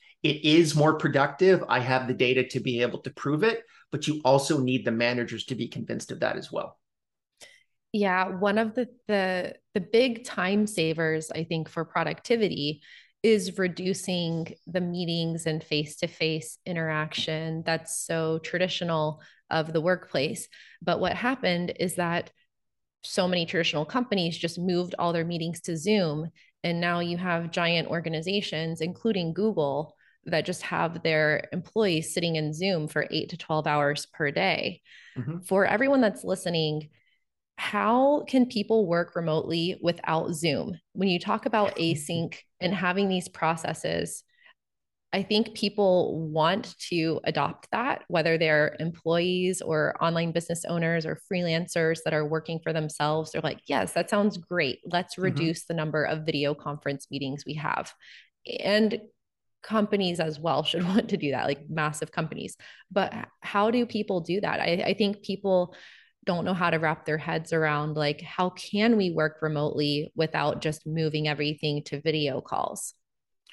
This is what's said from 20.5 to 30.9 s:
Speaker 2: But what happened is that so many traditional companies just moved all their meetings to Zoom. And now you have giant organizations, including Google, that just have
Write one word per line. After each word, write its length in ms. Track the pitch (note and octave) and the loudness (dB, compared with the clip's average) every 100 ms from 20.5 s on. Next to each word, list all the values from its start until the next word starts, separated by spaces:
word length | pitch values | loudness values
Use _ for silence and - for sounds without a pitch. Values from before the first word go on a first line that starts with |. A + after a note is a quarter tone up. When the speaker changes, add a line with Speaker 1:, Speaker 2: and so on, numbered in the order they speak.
| - - - | -16 -20 -8
Speaker 2:
But 160 | - E3+ | -2 0
what 160 | F#3 | 0
happened 600 | F3+ A#3+ C4 F3+ F3 F3+ - | 0 -2 0 0 0 -2 -2
is 160 | F3+ F3+ | -2 0
that 360 | E3+ E3+ - _ _ _ _ _ _ _ | 0 -2 -4 _ _ _ _ _ _ _
so 240 | - - F3+ | -6 0 2
many 180 | F3+ E3 | 0 0
traditional 380 | F3 E3+ D3+ | 0 0 0
companies 520 | D#3 C4 B3 G3 E3 D#3+ | -2 -2 0 0 0 -2
just 220 | E3 E3+ | -6 -2
moved 360 | F3+ F3 F3+ - | 0 0 0 -2
all 140 | E3+ | -2
their 120 | E3+ | 0
meetings 360 | E3 E3+ E3 D#3+ | -2 -4 -4 -6
to 140 | - E3 | -6 -4
Zoom. 540 | F3 G#3+ E3 D3 E3 - _ _ | 2 4 2 0 -6 -10 _ _
And 180 | F3 E3+ | -4 0
now 200 | F3 F3 | 0 0
you 160 | F3 F3 | 0 -2
have 340 | F#3 E3+ E3+ | 0 0 -2
giant 380 | F3+ E3+ E3+ - | 0 2 2 0
organizations, 920 | E3 E3 D#3 E3+ G3+ - D#3+ E3 D#3+ | -2 -2 -4 -2 -2 -2 -4 -4 -2
including 540 | D#3+ - A3+ G#3 E3 | -4 -2 0 0 0
Google, 600 | E3 A3 F3 C#3+ C#3 D3+ _ _ _ - | 0 0 2 0 0 -4 _ _ _ -2
that 200 | E3+ D#3+ | -2 0
just 160 | F3+ | -4
have 400 | - E3+ E3 | -4 0 0